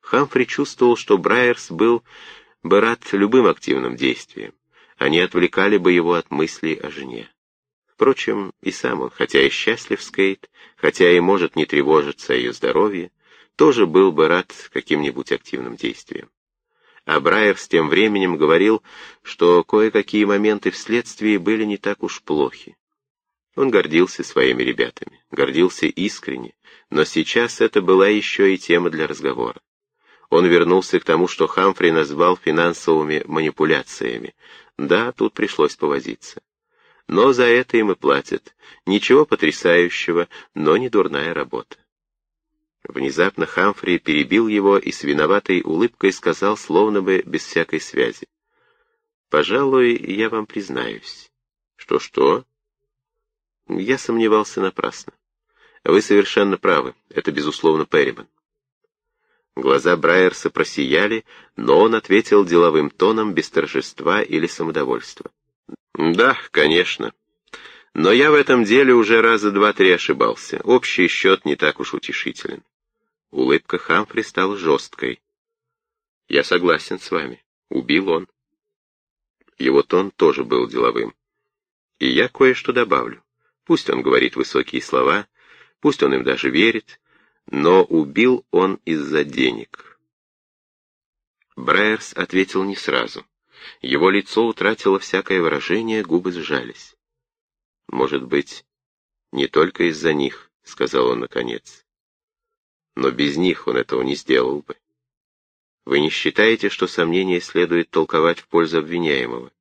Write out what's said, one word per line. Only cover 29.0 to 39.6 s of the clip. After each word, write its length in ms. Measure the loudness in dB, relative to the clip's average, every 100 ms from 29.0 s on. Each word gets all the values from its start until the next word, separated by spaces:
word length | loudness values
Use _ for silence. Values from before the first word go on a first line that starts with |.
| -6
разговора. 520 | -4 -6 -4 -8 -8 _ _ _ _ _ _ _
Он 160 | 2 4
вернулся 540 | 4 4 2 2 -2
к 40 |
тому, 240 | 0 0 0
что 180 | 0 -2
Хамфри 440 | 2 0 2 2
назвал 480 | 2 0 2 2 2
финансовыми 840 | 0 0 0 -2 0 0 0 -4 -4
манипуляциями. 1080 | -4 -4 -2 0 0 -2 -10 -8 -8 -12 _ _ -20 _ -10
Да, 340 | 0 0 0
тут 220 | -4 -4
пришлось 420 | -2 -6 -2 -2 -2
повозиться. 640 | -4 -4 -6 -14 -18 -20 _ _ _ _ _ _ _
Но 220 | 2 2
за 100 | 4
это 340 | 4 2 2 0
им 140 | 0
и 60 | -2
платят. 580 | 0 0 -2 -10 -10 _ -20 -14 -2
Ничего 400 | -2 4 4 4
потрясающего, 1040 | 0 -2 0